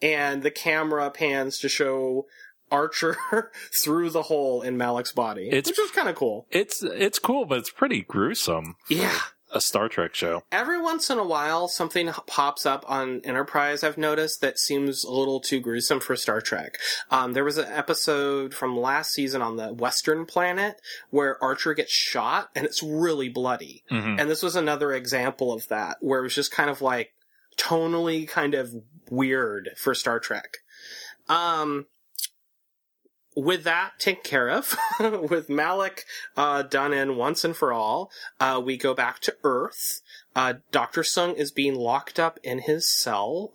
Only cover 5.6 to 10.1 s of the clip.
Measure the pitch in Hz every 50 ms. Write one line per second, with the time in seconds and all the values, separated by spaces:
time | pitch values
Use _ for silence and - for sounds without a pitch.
5.6 | 139 - 370 - 427 381 - 403 330 208 165 - 139 117 104 107 - _ - 175
6.6 | 208 - - - 202 156 90 104 196 196 - - - - 247 285 247 156 135 123
7.6 | 113 - - - 269 277 240 123 92 - - 98 98 139 226 - - - 85 80
8.6 | 78 80 85 - _ - 151 165 185 185 - - - - - _ _ _ - 107
9.6 | - - - 98 107 113 - - 85 82